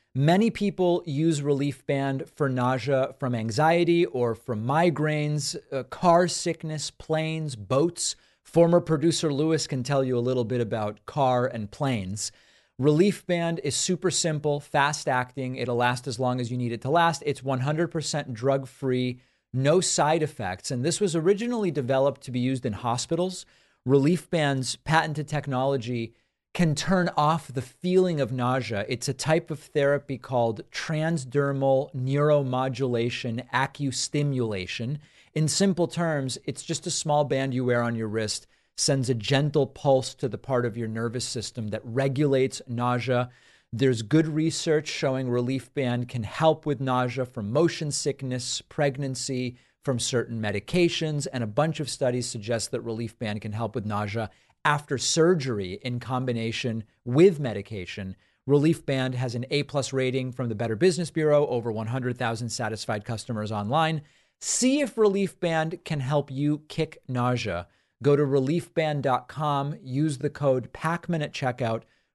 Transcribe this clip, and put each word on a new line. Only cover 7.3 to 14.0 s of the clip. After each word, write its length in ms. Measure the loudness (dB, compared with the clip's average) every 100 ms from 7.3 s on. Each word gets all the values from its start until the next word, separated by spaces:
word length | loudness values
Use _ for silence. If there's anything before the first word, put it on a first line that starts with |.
| -4 -6 -8
boats. 600 | 0 2 2 0 -6 -6 _ _
Former 380 | _ 6 6 6
producer 520 | 4 2 2 2 0
Lewis 320 | 0 2 0 0
can 160 | -4
tell 220 | 0 0
you 120 | 2 0
a 40 |
little 260 | 0 0 0
bit 160 | -2
about 420 | -2 -2 -4 -6 -8
car 400 | 0 2 2 0
and 240 | -2 -8
planes. 600 | -4 -2 -2 -4 -6 -8 -10 _ _ _ 0
Relief 480 | 4 6 4 2 -2
Band 340 | -2 0 -2
is 120 | -2 -2
super 360 | -2 0